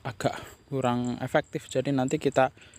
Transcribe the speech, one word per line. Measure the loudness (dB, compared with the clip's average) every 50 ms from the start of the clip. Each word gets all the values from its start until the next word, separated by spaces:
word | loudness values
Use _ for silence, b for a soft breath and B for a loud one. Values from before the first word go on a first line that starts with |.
| -6
agak | -10 -6 -2 -2 -2 -2 B B B B B -10 _
kurang | -4 0 0 2 0 0 0 -2 -4 -4
efektif. | -4 0 0 0 0 0 -6 -10 -8
Jadi | -2 -2 0 0 2
nanti | 0 0 0 0 0 0
kita | 0 2 4 4 4 2 B B B B B